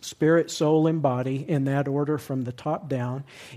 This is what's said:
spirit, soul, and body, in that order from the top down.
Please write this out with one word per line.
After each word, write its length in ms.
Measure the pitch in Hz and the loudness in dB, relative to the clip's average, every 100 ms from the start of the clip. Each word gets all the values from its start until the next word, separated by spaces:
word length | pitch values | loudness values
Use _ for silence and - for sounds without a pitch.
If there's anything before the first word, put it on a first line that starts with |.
spirit, 500 | - - 156 165 160 | -16 0 4 4 2
soul, 360 | - 151 156 160 | 0 4 4 4
and 140 | 160 | 2
body, 440 | 139 127 131 135 135 | 2 0 -2 -4 -2
in 160 | 147 | 0
that 240 | 135 139 139 | 0 0 0
order 300 | 139 147 151 | -2 0 -2
from 260 | - 131 | -4 -6
the 80 | 123 | -6
top 360 | 120 151 156 151 | -6 -6 -6 -4
down. 360 | 131 123 131 139 - - | -4 -4 -6 -10 -16 -18